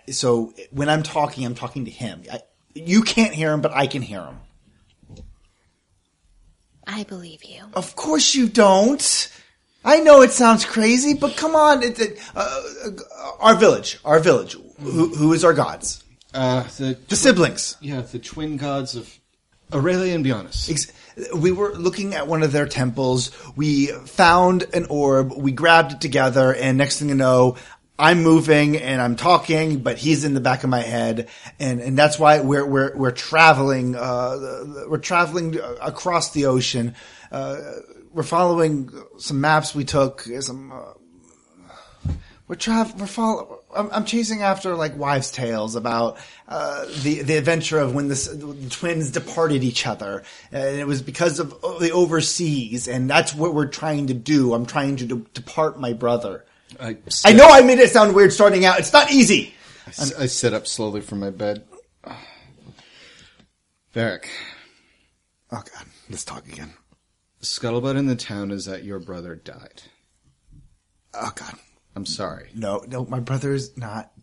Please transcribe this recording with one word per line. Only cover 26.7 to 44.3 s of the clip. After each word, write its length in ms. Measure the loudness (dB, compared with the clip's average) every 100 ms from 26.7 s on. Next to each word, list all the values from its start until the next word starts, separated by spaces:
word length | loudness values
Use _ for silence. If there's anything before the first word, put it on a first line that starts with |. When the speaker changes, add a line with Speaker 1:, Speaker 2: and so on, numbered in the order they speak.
| 0
Speaker 1:
next 220 | 0 -2
thing 100 | -2
you 60 | 0
know, 420 | 4 4 4 0 -10 -20 _ 0
I'm 220 | 4 4
moving 560 | 6 4 6 4 4 0
and 240 | -2 -2
I'm 140 | -2 0
talking, 640 | 2 2 2 -2 -2 -4
but 180 | -4 -4
he's 260 | 0 0
in 120 | 0 -2
the 40 |
back 240 | 0 -2
of 60 | 0
my 120 | -2
head, 480 | -2 -4 -4 -4 -8 -16 -20 -8
and, 220 | -6 -6
and 160 | -2 2
that's 220 | 2 4
why 220 | 4 4
we're, 240 | 4 0 0
we're, 300 | 0 0 -2
we're 160 | -4
traveling, 840 | -4 -2 6 6 6 2 0 -2 -4
uh, 880 | -4 -4 -4 -6 -10 -14 -14 -14 -8
we're 120 | -8
traveling 580 | -2 0 0 -2 -6 -6 -10 -10
across 500 | -10 -6 -2 -2 -2
the 120 | 0 0
ocean. 480 | 0 0 -4 -6 -8 -20 -20 -14
Uh, 260 | -10 -10 -10 -12 -16 -18 -20 -12
we're 80 | -8
following 720 | -2 0 2 2 2 0 -6 -14 -20 -16
some 240 | -6 -2
maps 320 | 2 2 0
we 100 | -6
took, 380 | -2 0 0 -2 -12 -12
some, 300 | -12 -12 -18
uh, 220 | -20 -20 -20 _ _ _ _ _ _ -20 -20 -20 _ -10 -10 -12 _ -16
we're 80 | -8
trav-, 400 | -2 0 -2 -6
we're 80 | -12
follow-, 540 | -4 -2 -2 -8 -18 _ -8
I'm, 140 | -4
I'm 140 | -4 -2
chasing 360 | -4 -4